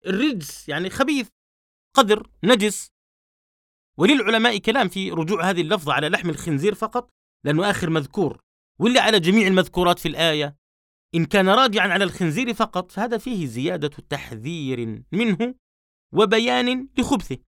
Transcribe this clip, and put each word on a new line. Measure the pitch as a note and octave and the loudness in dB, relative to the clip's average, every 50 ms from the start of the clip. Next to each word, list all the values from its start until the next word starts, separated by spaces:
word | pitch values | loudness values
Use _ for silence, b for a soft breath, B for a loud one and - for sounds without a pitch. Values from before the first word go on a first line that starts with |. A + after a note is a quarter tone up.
| _ | _
الرجس | F3 F#3+ G3 C4+ D#4 B3+ F3+ D3 - - - - - | -2 -2 0 0 0 -2 -4 -8 -10 -14 -16 -10 -8
يعني | C#3+ D#3 F3+ F#3+ | -6 -6 -6 -6
خبيث، | - - C4 C4+ D4+ C4+ A3 - _ _ _ _ _ _ _ _ _ _ _ _ _ | -2 -2 -2 0 0 -2 -4 -6 _ _ _ _ _ _ _ _ _ _ _ _ _
قذر، | C4+ B3+ G3 G#3 G#3+ - - _ _ - | 4 4 4 2 0 0 -14 _ _ 4
نجس. | G3 B3+ G#3 G3+ G#3+ G3 - - - _ _ _ _ _ _ _ _ _ _ _ _ _ _ _ _ _ _ _ _ _ | 4 4 6 4 -2 -2 -4 -12 -16 _ _ _ _ _ _ _ _ _ _ _ _ _ _ _ _ _ _ _ _ _
وللعلماء | - D#3+ A3 D4+ C4+ G#3 G3 A#3 A3+ A3 A#3+ G#3+ | 2 4 4 4 4 4 2 2 2 2 2 0
كلام | G#3 - A3 A3 F#3 F#3 | 0 -2 0 0 2 0
في | F3+ - F#3+ F#3+ F#3 | 0 -2 -6 -6 -4
رجوع | E3+ E3 D#3+ E3 G#3+ E3+ F3 F#3+ | -4 -4 -2 -2 -2 0 0 0
هذه | G3 F3 | 0 -2
اللفظة | E3 D#3 G#3 G#3 D3+ D3 C3 | 0 0 -2 -2 0 -2 -2
على | C3+ D3+ D#3 | 0 -2 -4
لحم | F3+ - F3 F3 | -6 -6 -6 -6
الخنزير | D#3 - - E3+ D3 C3+ D#3 G#3 G3+ | -6 -6 -4 -4 -4 0 0 -2 -2
فقط، | - A3 A3 - B3 A#3+ _ _ _ _ _ _ _ - | -2 -8 -6 -6 -8 -8 _ _ _ _ _ _ _ -2
لأنه | C#3 D3+ D#3 F#3+ G3+ | 0 0 2 0 0
آخر | G3 - F#3 D#3+ | -2 -2 -2 -2
مذكور، | D#3+ D#3+ C#3 - - G#3 F3+ C3+ - - _ _ _ _ _ _ _ _ | -2 -2 -2 -4 -4 -2 -2 -2 -2 -8 _ _ _ _ _ _ _ _
واللي | D#3+ A#3 B3 B3 | 0 4 4 4
على | G3 G#3+ A3 G3 | 4 4 2 2
جميع | D#3 F3 F#3+ A3+ G3+ | 4 4 4 4 4
المذكورات | F#3+ F#3+ F#3 F3+ - - F3+ F3+ F3 F3 - | 4 4 2 2 0 -2 0 2 2 0 0
في | - | -4
الآية. | E3 - - E3 E3 D#3 D3+ D3 C#3+ C#3+ _ _ _ _ _ _ _ _ _ _ _ - | -8 -2 0 0 0 0 -2 -4 -6 -8 _ _ _ _ _ _ _ _ _ _ _ -2
إن | E3+ D#3+ | -2 -2
كان | - - G3+ F#3+ F#3+ | 2 2 2 4 4
راجعاً | G3+ B3 C4+ B3 G3 G#3+ F3+ | 4 4 4 2 2 0 0
على | G3 E3+ F#3+ G3 | 0 0 0 0
الخنزير | F3+ - - F#3 D#3+ D3+ G#3 C4 A#3+ A3 | -2 -2 -2 -2 -2 0 -2 -2 -4 -2
فقط، | - A3+ G#3 - F3+ F3+ _ | -4 -4 -4 -4 -8 -8 _
فهذا | - F#3+ G#3 G#3+ A#3 | -8 -8 -6 -4 -4
فيه | G#3+ - B3+ A#3+ F#3+ D#3+ | -6 -6 -6 -6 -4 -6
زيادة | C3 A2+ A#2+ C3 E3+ F#3 E3 D3 | -6 -6 -4 -4 -4 -4 -4 -6
تحذير | D3 - - - _ D3 C#3+ - - A#2+ G#2+ A2 D3 F3 E3 C#3+ C3 C3 A#2+ A#2 A2+ G#2+ A2 A#2+ _ | -8 -8 -10 -10 _ -10 -10 -8 -12 -14 -12 -10 -10 -8 -6 -6 -6 -4 -4 -6 -8 -10 -12 -12 _
منه | - F#3+ A#3+ A3+ F#3+ - A#3 B3 B3+ _ _ _ _ _ _ _ _ _ _ _ - | -2 0 0 0 0 0 -2 -4 -6 _ _ _ _ _ _ _ _ _ _ _ 2
وبيان | E3 G#3+ G3 A3+ A3+ A#3 B3 B3 B3 B3 B3 B3+ B3+ C4 C4+ _ | 2 2 4 4 2 2 2 0 2 2 0 -2 -2 -6 -6 _
لخبثه | - B3 - C#4 G#3+ - - C3 - _ _ | -2 0 0 0 -2 -2 -6 -12 -12 _ _